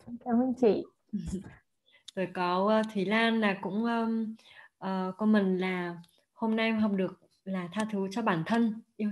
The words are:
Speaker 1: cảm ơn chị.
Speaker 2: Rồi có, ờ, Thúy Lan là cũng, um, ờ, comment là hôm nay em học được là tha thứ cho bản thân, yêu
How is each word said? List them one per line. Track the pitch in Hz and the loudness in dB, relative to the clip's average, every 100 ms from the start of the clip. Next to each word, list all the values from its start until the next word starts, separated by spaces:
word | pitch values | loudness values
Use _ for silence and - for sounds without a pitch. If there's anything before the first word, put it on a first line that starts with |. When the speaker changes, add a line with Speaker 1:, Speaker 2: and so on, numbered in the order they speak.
| - 240 | -16 -10
Speaker 1:
cảm | 247 233 | 0 2
ơn | 262 247 | 2 4
chị. | 233 185 - _ - 202 165 185 - - _ _ _ _ - - | 4 4 -2 _ -10 -8 -6 -8 -10 -20 _ _ _ _ -10 -6
Speaker 2:
Rồi | 175 | -4
có, | 185 180 180 202 | -2 0 2 2
ờ, | 220 214 | 2 0
Thúy | 208 | -2
Lan | 185 220 226 226 | 0 2 2 2
là | 208 190 | 2 0
cũng, | 190 202 | -4 -2
um, | 233 233 226 226 220 220 - - - - | -2 0 0 -2 -4 -8 -18 -20 -20 -10
ờ, | 190 190 185 185 | -6 -4 -4 0
comment | 214 214 190 185 | 4 4 4 2
là | 185 185 175 170 - _ _ | 0 -2 -4 -8 -16 _ _
hôm | - 220 220 | -6 -2 0
nay | 226 | 0
em | 220 | 2
học | 214 | 0
được | 196 185 190 _ _ | 0 -2 -6 _ _
là | 190 185 175 | -8 -6 -4
tha | 196 214 | -4 -4
thứ | 202 190 | -2 -4
cho | 226 | -2
bản | 220 170 160 | 0 0 0
thân, | 233 233 220 - - | 2 0 -2 -12 -6
yêu | 208 | -6